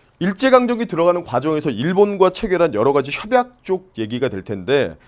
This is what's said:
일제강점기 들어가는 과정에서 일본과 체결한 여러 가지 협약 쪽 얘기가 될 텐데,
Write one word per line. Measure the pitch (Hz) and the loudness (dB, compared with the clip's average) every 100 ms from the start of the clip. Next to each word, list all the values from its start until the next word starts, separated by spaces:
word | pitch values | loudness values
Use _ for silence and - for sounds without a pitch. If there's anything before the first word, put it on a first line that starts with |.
| _ - | _ -6
일제강점기 | 185 190 269 254 247 240 233 | -4 0 4 4 4 -2 -4
들어가는 | 160 170 175 | 0 2 2
과정에서 | 175 120 143 156 151 | 0 -2 -2 -2 -2
일본과 | 107 147 185 208 202 185 | -2 0 2 2 4 2
체결한 | 180 226 180 170 | 2 -2 0 0
여러 | 104 120 | 2 2
가지 | 139 131 | 2 -2
협약 | - 214 247 247 _ | -6 0 0 0 _
쪽 | - 185 185 - | -6 -6 -6 -8
얘기가 | 110 120 127 | -6 -2 -4
될 | 98 | -4
텐데, | 90 101 90 139 104 78 | -8 -8 0 0 0 -6